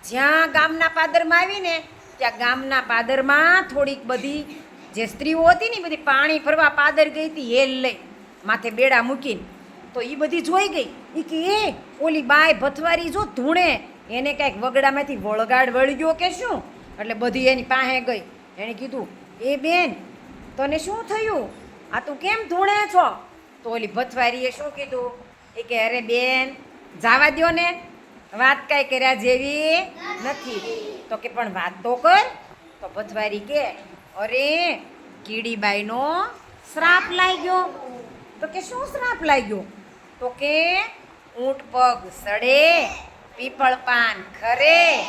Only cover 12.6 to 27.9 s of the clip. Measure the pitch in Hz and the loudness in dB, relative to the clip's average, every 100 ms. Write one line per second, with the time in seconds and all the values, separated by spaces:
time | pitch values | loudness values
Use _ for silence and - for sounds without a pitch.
12.6 | 277 285 330 339 339 285 320 - 262 339 | 0 -2 0 0 -2 -4 -4 -4 0 2
13.6 | 349 240 - - - 233 277 285 277 196 | 2 0 -6 -20 -10 -4 -4 -2 -4 -2
14.6 | 247 262 269 269 277 247 202 214 220 254 | 0 2 2 0 -4 -6 -4 -2 2 2
15.6 | 254 240 269 277 320 320 359 381 494 294 | 2 2 0 2 0 0 -2 -4 -4 -6
16.6 | - - - - 214 214 240 254 254 262 | -8 -20 -20 -12 -10 -4 -2 2 2 2
17.6 | - 262 254 254 240 220 - - - - | 0 0 2 0 -2 -6 -8 -20 -20 -14
18.6 | 214 208 262 262 165 - - - 240 285 | -12 -10 -10 -8 -10 -14 -20 -8 -4 -2
19.6 | 294 349 330 - - - - - - - | 2 2 0 -4 -16 -20 -20 -20 -16 -4
20.6 | 277 311 320 440 - 427 440 349 202 - | -2 -2 -4 -8 -4 -4 -2 -2 -6 -12
21.6 | - - - 220 269 277 359 453 403 349 | -20 -20 -8 -8 -6 -6 -4 -4 -2 0
22.6 | 392 415 415 359 285 190 - - - - | 2 2 2 2 2 -2 -16 -20 -20 -14
23.6 | 233 233 208 196 254 240 240 247 254 247 | -8 -6 -4 -4 -4 0 0 0 -6 -6
24.6 | 294 285 277 254 247 196 - - - 226 | -12 -10 -8 -6 -8 -10 -20 -20 -18 -14
25.6 | 233 233 226 247 220 240 254 262 262 269 | -4 -2 0 -2 0 0 2 0 -2 -8
26.6 | - - - - 226 254 294 285 330 330 | -20 -20 -20 -4 2 4 4 4 2 2
27.6 | 349 349 - | -2 -4 -14